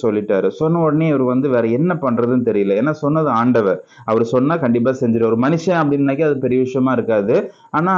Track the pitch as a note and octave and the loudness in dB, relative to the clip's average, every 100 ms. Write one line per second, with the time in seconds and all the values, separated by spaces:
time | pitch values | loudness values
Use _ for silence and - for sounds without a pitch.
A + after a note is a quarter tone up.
0 | A#2 G#2 G#2 G2 F#2+ - D#3 E3+ D#3+ D3+ | -2 -2 0 0 0 -2 -2 0 0 0
1 | D#3+ C#3+ B2+ B2+ C#3 B2 A2+ A#2+ F3 E3+ | 0 0 0 0 0 0 0 0 0 0
2 | C3 A#2 A#2+ B2+ A2+ G2+ G2 G2+ C#3 D3+ | -2 0 0 0 0 0 0 0 0 -2
3 | C#3+ D#3 D3+ A2+ A#2+ A#2+ G2+ E2+ - - | -2 0 0 0 2 2 2 -2 -6 -12
4 | - A2+ A#2 C3 C#3 E3+ C3 A#2 A#2+ C3 | -2 0 0 0 0 0 0 0 0 0
5 | A#2+ A2+ A2+ A2+ B2+ D#3+ E3 F3 D3 C#3+ | 0 0 2 2 0 0 0 0 0 0
6 | C#3 C#3 D#3+ C3+ B2+ B2+ B2+ C3 C3 B2 | 0 0 0 0 0 0 0 0 0 0
7 | G#2+ A2 G2+ D#3 G#3 - - D3 F3 | 0 0 2 0 -2 -10 -6 -2 0